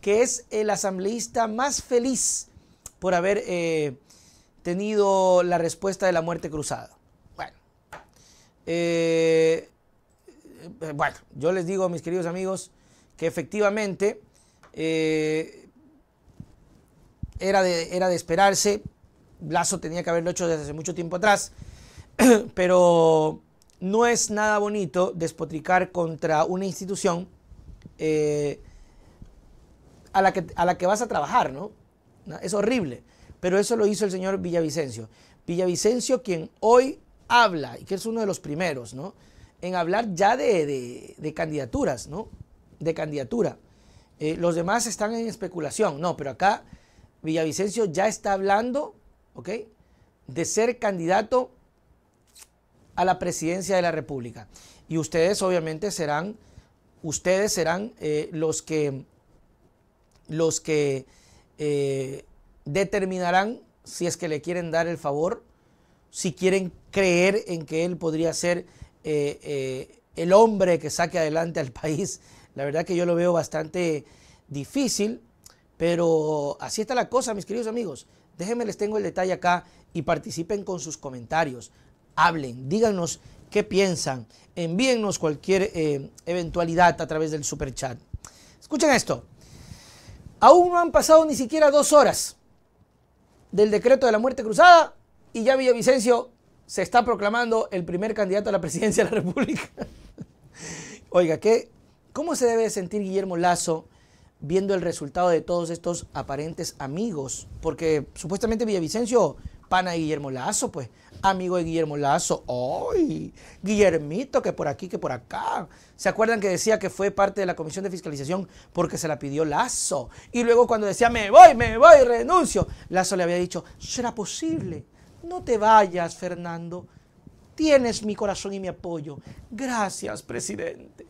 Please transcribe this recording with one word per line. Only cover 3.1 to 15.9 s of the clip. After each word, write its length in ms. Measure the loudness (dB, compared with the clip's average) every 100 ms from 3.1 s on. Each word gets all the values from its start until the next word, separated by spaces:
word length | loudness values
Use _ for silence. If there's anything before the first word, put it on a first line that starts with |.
haber, 300 | 0 2 -2 -2
eh, 500 | -4 -2 -2 -2 -6 _ -20 -20 _ _ _
tenido 800 | -6 -4 -2 2 4 4 4 4
la 160 | 4 0
respuesta 480 | -2 -4 -6 -2 0
de 60 |
la 100 | 0
muerte 260 | -2 -6 -6
cruzada. 400 | -8 -8 -8 -12 _ _ _ _ -16
Bueno, 160 | -16 _ _ _ _ -20 _ _ _ _ _ _ -6
eh, 1040 | -2 0 0 2 2 4 4 4 2 -4 _ _ _ _ _ -20 -20 -20 -20 -20 -14
eh, 100 | -12 -4
bueno, 200 | -4 -4 _ -4
yo 160 | -2
les 160 | 0 -2
digo, 220 | -2 -2
mis 120 | -4
queridos 240 | -6 -4 -4
amigos, 460 | -6 -6 -6 -10 _ _ _ _ _
que 100 | -4
efectivamente, 920 | -4 -8 0 0 0 -4 -2 -2 -2 _ _ _ _ -20
eh, 960 | -8 -4 0 0 0 -2 -4 -6 -14 -20 _ _